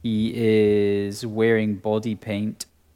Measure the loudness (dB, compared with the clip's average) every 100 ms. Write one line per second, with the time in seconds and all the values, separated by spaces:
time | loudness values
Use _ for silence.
0 | -4 -2 -2 0 2 4 4 4 2 0
1 | -2 -6 -8 0 2 2 0 -4 -2 -2
2 | -4 -8 -6 -6 -6 -8 -16 _ _